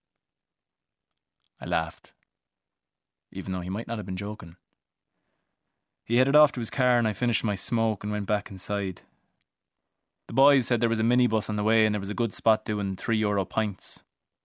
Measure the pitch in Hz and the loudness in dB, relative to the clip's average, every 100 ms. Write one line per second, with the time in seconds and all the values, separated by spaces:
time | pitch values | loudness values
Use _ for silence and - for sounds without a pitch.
0 | _ _ _ _ _ _ _ _ _ _ | _ _ _ _ _ _ _ _ _ _
1 | _ _ _ _ _ _ 95 85 82 - | _ _ _ _ _ _ -2 -2 -2 -8
2 | - _ _ _ _ _ _ _ _ _ | -20 _ _ _ _ _ _ _ _ _
3 | _ _ _ 95 92 92 90 98 - 113 | _ _ _ -8 -4 -4 -4 -6 -4 -6
4 | 95 92 101 107 85 82 _ _ _ _ | -6 -6 -6 -8 -12 -16 _ _ _ _
5 | _ _ _ _ _ _ _ _ _ _ | _ _ _ _ _ _ _ _ _ _
6 | - 120 131 147 147 - 113 - 127 120 | 0 2 4 6 4 2 -4 0 2 2
7 | 113 104 120 110 110 101 - 117 113 104 | 0 0 0 0 -2 -2 0 0 0 0
8 | 104 104 98 104 - 95 - 101 98 90 | -4 -4 -2 -2 -4 -8 -4 -4 -4 -8
9 | - _ _ _ _ _ _ _ _ _ | -16 _ _ _ _ _ _ _ _ _
10 | _ _ - 117 139 139 113 120 113 113 | _ _ -4 4 6 6 2 2 2 2
11 | 113 123 123 110 - 104 107 113 110 104 | 2 4 4 2 0 -2 2 2 2 0
12 | 98 101 117 - 113 110 - 104 98 92 | -4 -2 -4 0 2 2 0 -2 -2 -4
13 | - 113 104 101 92 - 107 98 - - | -2 0 0 0 -2 -2 -4 -6 -10 -12
14 | - _ _ _ | -16 _ _ _